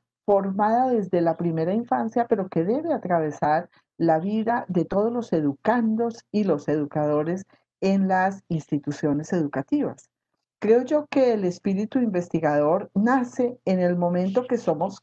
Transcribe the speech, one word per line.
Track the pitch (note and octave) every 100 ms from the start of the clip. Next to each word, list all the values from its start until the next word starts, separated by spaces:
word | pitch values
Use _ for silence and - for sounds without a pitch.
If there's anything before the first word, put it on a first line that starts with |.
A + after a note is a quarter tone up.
| _ _ -
formada | G3 G3 F#3+ G#3 A#3 C4
desde | A#3+ F#3 F3
la | E3+ E3
primera | E3+ D#3+ D#3+
infancia, | G#3+ A#3+ B3+ A3+ A#3+ A#3+
pero | A3 F#3+
que | E3+
debe | F3 C4 E4
atravesar | C4+ - F3 D#3 C#3+ D3 D#3 F3+ _ _ -
la | E3 D#3+
vida | F#3+ G#3+ A3 A#3+ -
de | F3
todos | D#3+ F#3+ A3
los | A#3+ A3+
educandos | E3 D3 C#3+ - A#3+ A3+ A3 A#3 A3+ -
y | G#3
los | G3 D3 -
educadores | D3+ C#3+ D#3 D3+ D3 D#3 F#3+ - _ _ _
en | F#3+ G3 F#3+
las | F#3 F#3+ G3 -
instituciones | D#3+ - D3 D3 C#3+ D3+ C#3+ -
educativas. | F3+ C#3+ C3 - D4 F#3+ - _ _ _ _ _ _
Creo | G#3 A#3+
yo | B3+ A3 G3
que | C4+ B3+
el | G#3+ F#3
espíritu | F3+ G3+ F#3+ A3 C4
investigador | A#3 F3+ F3 E3 D#3 D3 D3 F#3 -
nace | G3 A3 C4+ B3 - B3 -
en | - F#3
el | F3+ F3+
momento | F3 F3+ F#3 G#3 B3
que | A#3
somos | - D3+ F#3+ -